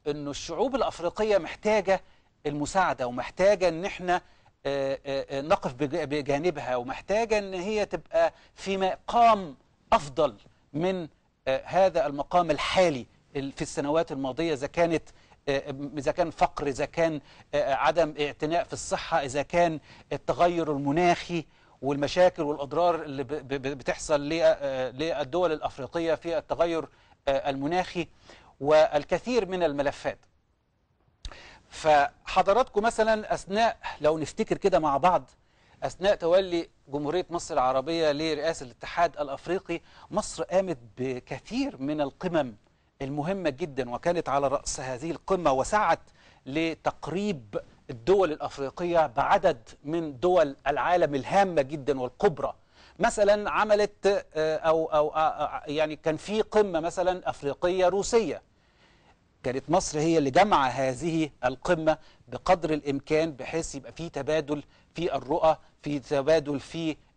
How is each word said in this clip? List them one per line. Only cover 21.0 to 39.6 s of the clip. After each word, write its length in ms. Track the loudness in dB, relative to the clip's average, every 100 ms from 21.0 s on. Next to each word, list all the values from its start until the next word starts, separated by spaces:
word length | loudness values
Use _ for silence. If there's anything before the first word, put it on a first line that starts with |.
| 2 2 -2 -6 -6 _ _ _
والمشاكل 640 | -4 -2 0 4 4 4
والأضرار 600 | -4 -4 -4 0 2 0
اللي 200 | -4 -8
ب-، 40 | -6
ب-، 260 | -8 -6 -6
ب-، 160 | -6 -6
بتحصل 520 | -6 -6 -2 -2 0
ل-، 100 | 2
آه، 480 | 4 4 -2 -4 -4
للدول 600 | -4 -4 -4 -2 0 0
الأفريقية 640 | 0 -6 -8 -8 -4 -2 -2
في 220 | -2 -6
التغير، 520 | -4 -2 0 -2 -6 _ _ _ -2
آه، 220 | -2 -2
المناخي، 580 | -4 -2 -2 -2 -6 -8 _ -20 -20 -20 -4
والكثير 880 | 4 6 6 2 0 -4 0 -2 0
من 180 | 0
الملفات. 540 | 0 0 -2 -4 -8 -8 _ _ _ _ _ _ _ _ _ _ -16 -16 -20 -20 _
فحضراتكم 1120 | -2 4 6 4 -2 -4 2 4 4 2 0
مثلا 500 | 0 2 2 2 -2
أثناء، 440 | -6 -2 0 0 0 -10 0
لو 160 | 2 2
نفتكر 400 | -2 -4 -2 0
كده 220 | 2 2
مع 180 | 2 2
بعض، 320 | 4 2 -2 _ _ _ _ -10
أثناء 320 | -10 -2 0 2
تولي 540 | 4 4 4 -2 -4 _ -8
جمهورية 380 | -6 -2 -2 -2
مصر 240 | -6 -2
العربية 580 | 0 2 2 0 0 0
لرئاسة 520 | 0 -2 -2 -2 -4 -10
الاتحاد 520 | -14 -6 0 0 0
الأفريقي، 640 | -6 -6 -4 -6